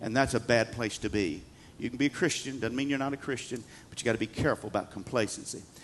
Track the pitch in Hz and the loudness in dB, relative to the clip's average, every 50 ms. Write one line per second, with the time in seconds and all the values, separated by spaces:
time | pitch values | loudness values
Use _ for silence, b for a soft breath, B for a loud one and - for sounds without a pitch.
0 | - 110 110 131 135 127 127 113 - - 120 113 110 - 104 117 117 107 - - | -6 0 4 4 4 4 4 0 4 6 6 6 6 2 0 -2 -2 -2 -2 -2
1 | - 104 - 107 98 82 73 92 - B B B B B B - - 120 123 123 | -4 0 2 2 2 2 0 -4 -8 B B B B B B -6 -6 -4 0 2
2 | 139 143 - - 185 156 - - - 135 131 131 110 117 120 131 139 143 143 135 | 0 0 2 2 2 2 2 0 -4 -6 -6 -4 -4 -2 0 0 0 0 0 0
3 | 135 139 143 139 - - 135 120 - - 127 120 107 B B B B B - - | 0 -2 -2 -4 -4 -4 -4 -4 -4 -8 -8 -10 -10 B B B B B -12 -2
4 | - 117 110 110 110 107 - - - 147 113 - - 107 95 101 - - - 101 | 2 2 2 2 0 -2 0 2 2 2 2 2 -2 -2 -2 -2 -2 -2 -8 -12
5 | 92 - 131 123 107 104 - - - - - - - - B B | -8 0 2 2 2 2 -2 -6 -8 -10 -10 -10 -12 -16 B B